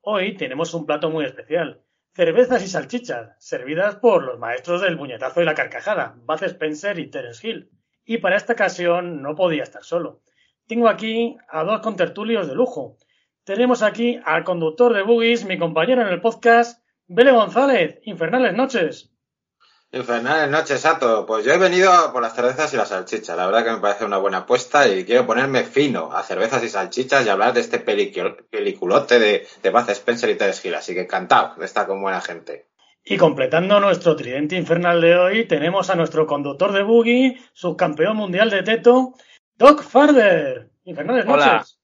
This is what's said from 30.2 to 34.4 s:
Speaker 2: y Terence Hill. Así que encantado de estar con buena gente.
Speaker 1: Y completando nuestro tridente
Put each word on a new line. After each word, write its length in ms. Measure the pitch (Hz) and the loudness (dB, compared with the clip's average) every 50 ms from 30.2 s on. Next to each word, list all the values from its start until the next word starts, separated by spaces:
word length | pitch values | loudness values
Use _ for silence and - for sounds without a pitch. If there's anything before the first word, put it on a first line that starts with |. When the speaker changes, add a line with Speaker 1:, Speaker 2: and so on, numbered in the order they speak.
| 123 110 | 0 -2
Speaker 2:
y 40 | 101 | 0
Terence 320 | - 107 98 92 - - | 0 0 -2 -2 -4 -6
Hill. 80 | 92 82 | -8 -8
Así 180 | 76 - - 90 | -6 -8 -8 -8
que 80 | 90 | -8
encantado 540 | 90 - - 92 92 - 131 120 101 - - | -6 -4 -6 -6 0 2 2 2 2 0 -6
de 100 | - 87 | -12 -12
estar 200 | - - 110 101 | -6 -4 -4 -4
con 140 | 95 98 98 | -4 -6 -4
buena 180 | 98 98 95 90 | -4 -4 -4 -6
gente. 460 | - - 87 82 - - 73 - _ _ _ _ _ _ _ _ _ | -8 -10 -14 -14 -14 -16 -16 -16 _ _ _ _ _ _ _ _ _
Speaker 1:
Y 120 | - 196 | -6 0
completando 600 | 180 175 160 139 139 131 127 147 165 180 190 208 202 | 2 2 2 2 0 -2 0 0 -2 2 2 2 4
nuestro 360 | 202 202 180 - - 170 151 | 4 2 0 2 2 0 0
tridente 400 | - 117 120 127 139 | 0 -4 -8 -6 -6